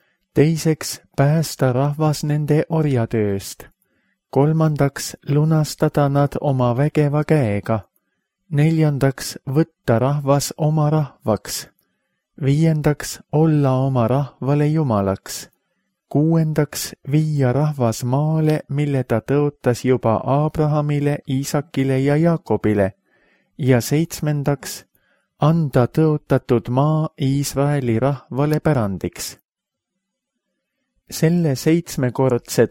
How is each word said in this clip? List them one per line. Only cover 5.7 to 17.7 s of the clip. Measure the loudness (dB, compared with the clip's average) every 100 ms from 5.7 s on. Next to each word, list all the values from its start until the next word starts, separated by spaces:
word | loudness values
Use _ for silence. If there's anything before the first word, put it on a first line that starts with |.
| -2 -2 2 0
nad | 2 0 -2
oma | -2 0 0 0
vägeva | 0 0 0 0
käega, | 0 2 2 -2 -2 -4 -6 _ _ _ _ _ -6
neljandaks | 0 2 2 2 2 0 -2 -8 -12 -4
võtta | -2 -2 _ 0 0
rahvas | 0 0 0 0 -2 -4
oma | -2 0 2
rahvaks, | 0 -2 _ -4 -4 -4 -12 -12 _ _ _ _ _ _ -4
viiendaks | 0 2 2 2 0 -2 -6 -14 -4
olla | 0 2 2 2 0
oma | 0 0 0
rahvale | 0 -4 -6 -2 0 2
Jumalaks, | 0 0 0 0 -2 -6 -14 -16 _ _ _ _ _ -4
kuuendaks | 0 2 2 0 -2 -4 -4 -12 -12 -2
viia | 0 0 0 2
rahvas | 2 0